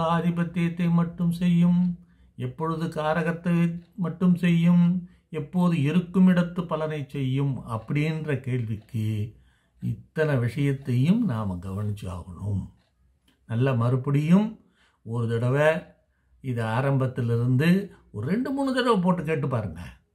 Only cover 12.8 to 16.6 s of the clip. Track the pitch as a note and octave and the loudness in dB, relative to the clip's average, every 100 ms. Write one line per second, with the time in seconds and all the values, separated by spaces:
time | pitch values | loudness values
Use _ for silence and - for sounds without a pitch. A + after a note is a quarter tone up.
12.8 | _ _ _ _ _ _ - A#2 C3+ A#2+ | _ _ _ _ _ _ -6 -2 0 2
13.8 | A#2+ B2+ C#3 C#3 D#3 F#3+ A3 - _ _ | 0 0 0 0 4 4 2 -6 _ _
14.8 | _ _ A2 A#2 A#2 A#2 B2 C#3 D3+ E3 | _ _ -10 -6 -2 -2 0 2 2 0
15.8 | - _ _ _ _ _ C3 A#2+ | -6 _ _ _ _ _ -8 -4